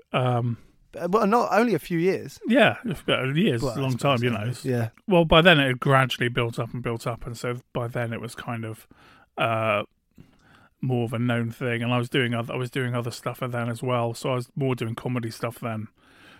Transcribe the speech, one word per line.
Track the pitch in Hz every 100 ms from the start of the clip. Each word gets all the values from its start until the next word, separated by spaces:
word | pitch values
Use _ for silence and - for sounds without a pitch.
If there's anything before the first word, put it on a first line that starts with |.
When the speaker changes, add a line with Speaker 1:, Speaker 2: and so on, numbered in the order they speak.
| -
Speaker 1:
Um, | - 127 123 120 117 - _ _ -
Speaker 2:
Uh, | 175
well, | 214
not | 202 240 202
only | - 240
a | 170
few | - 165
years. | 180 143 120 - 381
Speaker 1:
Yeah, | 262 190 104
it's | 240 160
about | - 120 131 147
years, | 196 117
Speaker 2:
Well, | 127 120
Speaker 1:
a |
long |
Speaker 2:
I | 135
suppose | 120 143 127
Speaker 1:
time, |
you | 123
Speaker 2:
so. | 107 107 117 135
Speaker 1:
know. | 120
Speaker 2:
Yeah. | 113 - -
Speaker 1:
Well, | 175
by | 160 170
then | 180 156
it | 135
had | 123
gradually | 147 135 127 - 123
built | 123 117 120
up | 113
and | 123
built | 120 117 -
up, | 113 -
and | 117
so | 123 120 -
by | 139 117
then | 120 117
it | 113
was | 113
kind | - - 117
of, | 110 110 - - - - _ -
uh, | 117 110 110 104 - _ _ - - _ _ - _ _
more | 127 123
of | 117
a | 117
known | 123 117 117
thing. | - 127 117
And | 120
I | 123
was | 120
doing | 151 120
other, | 120 123
I | 131
was | 123
doing | 139 123
other | 123 120
stuff | - 123 120
then | 131 120 120
as | 117
well. | 131 123 117
So | 113 143
I |
was | 127 120 -
more | 135
doing | 123 113 117
comedy | 127 123 113
stuff | - 117 -
then, | 120 110 110 _ _ - - -